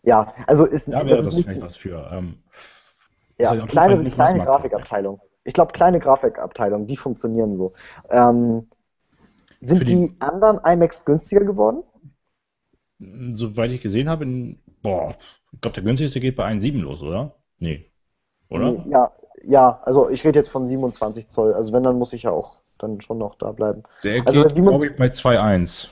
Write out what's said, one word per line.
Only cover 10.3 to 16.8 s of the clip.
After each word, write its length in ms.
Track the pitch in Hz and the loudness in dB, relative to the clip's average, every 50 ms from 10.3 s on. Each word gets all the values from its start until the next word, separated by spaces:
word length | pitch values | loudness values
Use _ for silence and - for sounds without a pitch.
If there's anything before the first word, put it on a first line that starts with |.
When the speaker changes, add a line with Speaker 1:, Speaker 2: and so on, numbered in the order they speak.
| 165 196 214 214 208 - - | 0 2 2 2 2 2 2
Speaker 1:
iMacs 400 | 160 175 170 170 165 - - _ | 2 4 4 2 0 0 -6 _
günstiger 380 | - 147 160 - - 202 202 202 | 0 0 0 0 0 2 2 2
geworden? 380 | 196 180 202 208 214 240 320 - _ _ _ _ 143 _ _ _ _ _ _ _ _ _ _ _ _ _ _ _ _ _ _ | 2 0 2 2 2 2 -2 -12 _ _ _ _ -20 _ _ _ _ _ _ _ _ _ _ _ _ _ _ _ _ _ _
Speaker 2:
Soweit 760 | 104 95 95 120 123 123 117 107 117 110 104 117 113 120 | -20 -20 -18 -14 -12 -12 -8 -8 -8 -6 -2 -2 -2 -2
ich 80 | 127 123 | -4 -6
gesehen 280 | - 107 95 113 139 156 | -6 -2 -2 -2 -2 -2
habe, 160 | 165 156 151 | -4 -4 -4
in, 380 | 127 127 127 120 - - _ _ _ _ _ | -6 -6 -6 -8 -10 -14 _ _ _ _ _
boah, 340 | - 107 95 - - - - _ _ - _ _ _ _ | -4 -4 -2 -2 -4 -8 -10 _ _ -20 _ _ _ _
ich 100 | - - | -16 -8
glaub, 140 | - 117 - | -8 -8 -8
der 80 | 107 | -4
günstigste 380 | 92 107 131 127 156 139 - 127 | -2 -2 0 0 -2 -4 -4 -4
geht 160 | 113 131 127 | -4 -4 -4
bei 80 | 127 104 | -4 -4
eins 180 | 104 110 104 | -4 -4 -4
sieben 180 | 101 143 143 120 | -4 -4 -4 -4